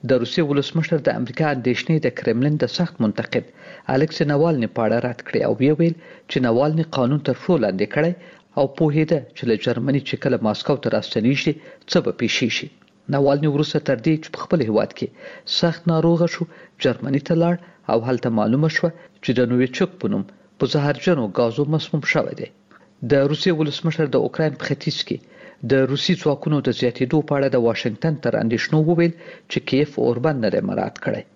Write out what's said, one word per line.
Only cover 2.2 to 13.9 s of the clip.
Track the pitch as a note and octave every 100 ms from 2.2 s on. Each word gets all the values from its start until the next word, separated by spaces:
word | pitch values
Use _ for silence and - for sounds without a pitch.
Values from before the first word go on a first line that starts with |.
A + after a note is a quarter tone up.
| - A2+ C#3+ D3+
د | B2 -
سخت | F3 - A2+
منتقد | G#2 A2 B2 - - - - - C3
الکسی | D#3+ - D3 C#3+
نوالني | E3 D3+ A2 -
په | A2+
اړه | A2+ B2
رد | A#2+ -
کړې | A2+ -
او | A#2
ویې | B2+ D3+
ویل | E3 E3 - - _
چې | C#3+ B2
نوالني | A#2 D3 D#3+ D#3+ -
قانون | A#2+ D3 D3
تر | B2+
پښو | - E3+ G#2+
لاندې | F#2+ G#2 -
کړی | E3 F3 - - _ -
او | C#3 -
پوهېده | D#3 D3 D#3 D#3+ B2 -
چې | A#2+
له | G#2+ -
جرمني | A#2+ C3 C#3
چې | - -
کله | - A#2 G#2+
ماسکو | G#2+ - C3+ A#2+
ته | G#2+
راستنیږي، | - A#2+ A2 C#3 - D3 - - -
څه | - -
به | -
پیښیږي. | A2+ - A#2 - - _ _ _ - C#3+
نوالني | C#3 C#3+ D3+
وروسته | C#3+ D3+ D#3
تر | -